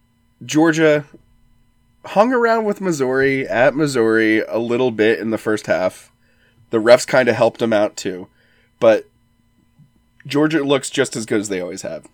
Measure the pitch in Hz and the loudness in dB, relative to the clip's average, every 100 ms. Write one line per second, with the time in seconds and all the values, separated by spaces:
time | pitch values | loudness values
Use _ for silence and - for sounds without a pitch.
0 | _ _ _ - 120 151 165 156 156 151 | _ _ _ -18 -4 2 2 4 2 2
1 | 143 - _ _ _ _ _ _ _ _ | -2 -18 _ _ _ _ _ _ _ _
2 | - 190 240 247 233 226 208 202 190 147 | -4 0 2 2 0 0 -2 -4 -4 -4
3 | 127 131 135 135 - 107 139 131 147 131 | -2 0 0 -2 -2 0 2 2 -2 0
4 | 110 110 110 110 - 113 120 120 127 110 | 2 2 2 0 0 -4 -2 -2 0 2
5 | 110 90 110 110 113 107 - 85 92 - | 0 0 -2 -4 -4 -4 -2 -2 -2 -6
6 | - _ _ _ _ _ _ 117 110 120 | -18 _ _ _ _ _ _ 0 6 6
7 | - 135 120 113 113 - 117 104 104 - | 4 0 2 2 0 0 -2 0 -2 -4
8 | 98 90 95 _ _ _ _ - 113 127 | -10 -10 -14 _ _ _ _ 0 2 2
9 | - _ _ _ _ _ _ _ _ _ | 0 _ _ _ _ _ _ _ _ _
10 | _ _ 135 143 156 156 139 139 - - | _ _ -4 0 0 0 0 -2 -2 -4
11 | 131 135 113 113 98 92 87 92 - 80 | -4 -4 -4 -4 -4 -6 -8 -10 -12 -12
12 | - | -16